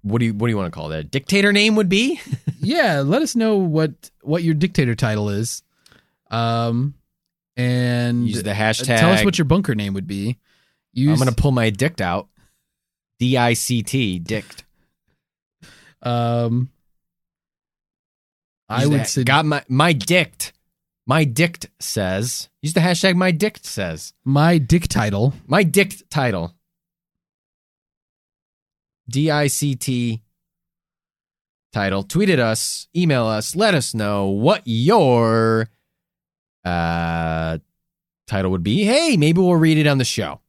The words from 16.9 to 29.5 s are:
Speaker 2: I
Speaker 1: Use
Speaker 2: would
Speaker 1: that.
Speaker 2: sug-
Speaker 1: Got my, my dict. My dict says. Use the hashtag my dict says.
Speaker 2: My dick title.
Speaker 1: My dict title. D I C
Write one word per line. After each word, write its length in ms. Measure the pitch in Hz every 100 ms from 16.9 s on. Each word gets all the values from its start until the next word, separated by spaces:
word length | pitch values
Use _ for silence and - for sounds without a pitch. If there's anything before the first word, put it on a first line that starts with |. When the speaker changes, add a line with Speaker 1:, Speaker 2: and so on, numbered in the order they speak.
| _ _ _ _ _ _ _ _ _ _ _ _ _ _ _ _ _ _
Speaker 2:
I 120 | 113
Speaker 1:
Use 80 | 143
Speaker 2:
would 100 | 143
Speaker 1:
that. 100 | 127
Speaker 2:
sug- 160 | 139 123
Speaker 1:
Got 200 | 139 156
my, 160 | 147 -
my 240 | 127 165
dict. 600 | 147 - 180 156 _ - _ _ _ _ _ -
My 160 | 147
dict 420 | 147 117 170 170 - _
says. 680 | - - 92 95 123 - - _
Use 120 | 147 170
the 40 |
hashtag 360 | 170 170 190 180
my 160 | 185
dict 340 | 165 214 - -
says. 480 | - 90 78 - _
Speaker 2:
My 360 | 127 139 160 170
dick 280 | 120 170 -
title. 460 | - 107 101 127 - -
Speaker 1:
My 160 | 170
dict 440 | 180 196 196 - _
title. 420 | 156 127 98 85 _ _ _ _ _ _ _ _ _ _ _ _ _ _ _ _ _ _ _ _ _ _ _ _ _ -
D 220 | 127 156
I 160 | 147
C 260 | 143